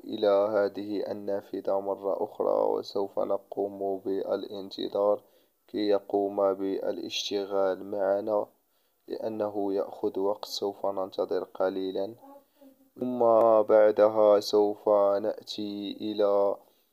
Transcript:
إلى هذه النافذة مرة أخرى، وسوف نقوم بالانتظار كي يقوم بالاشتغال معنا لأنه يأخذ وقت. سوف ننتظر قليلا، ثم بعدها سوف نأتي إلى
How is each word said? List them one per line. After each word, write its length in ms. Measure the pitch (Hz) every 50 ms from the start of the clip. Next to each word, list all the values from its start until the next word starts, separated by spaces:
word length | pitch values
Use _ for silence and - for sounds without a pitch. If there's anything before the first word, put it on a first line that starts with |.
| -
إلى 220 | - - 107 107
هذه 840 | 101 98 98 101 107 110 101 101 98 - 98 104 104 104 95 101 107
النافذة 680 | 104 104 101 101 98 101 - - - 98 95 98 98 98
مرة 440 | 98 98 98 98 98 98 92 - 90
أخرى، 480 | - - - 101 98 - 52 52 -
وسوف 460 | - - - - - 104 98 98 - 104
نقوم 800 | 101 101 98 98 - _ - 101 98 101 101 98 98 98 98 92
بالانتظار 1200 | - 95 95 98 - - 101 98 95 - 107 101 95 98 - 95 95 - - 101 101 104 104 101 - _ _ _ _ _ _ _ _ _
كي 200 | - 104 107 101
يقوم 640 | 101 98 - - - 101 101 98 101 101 98 98 95
بالاشتغال 1300 | 95 98 98 95 - - 101 98 85 - - - - - - 98 101 98 95 101 98 98 95 92 95 98
معنا 600 | 98 101 101 95 95 101 101 107 110 107 101 - - _ _ _ _ _ _ _ _ _ _ _ -
لأنه 640 | - - - 110 110 107 104 104 101 104 101 101 95
يأخذ 440 | 98 - - - - - 104 - 98
وقت. 260 | 98 101 107 - -
سوف 420 | - - - 101 101 98 - -
ننتظر 580 | 98 98 95 95 95 - - 95 92 - 90 92
قليلا، 720 | - - - 95 95 98 95 95 95 95 95 98 107 117 120 - - - - _ _ _ _ - - _ _ _ _ _ -
ثم 180 | 123 127 127 120 120 117 113 110 113 113 110 110
بعدها 800 | 104 107 110 107 107 107 107 - 104 107 110 110 107 104 104 101
سوف 480 | 104 - - 104 104 104 104 - - 107 104 101 101 101 101 101
نأتي 720 | 107 107 - - - - - - 107 101 101 101 101 98 - -
إلى 560 | 107 107 104 104 104 101 101 101 101 101 - - - _ _ _ _ _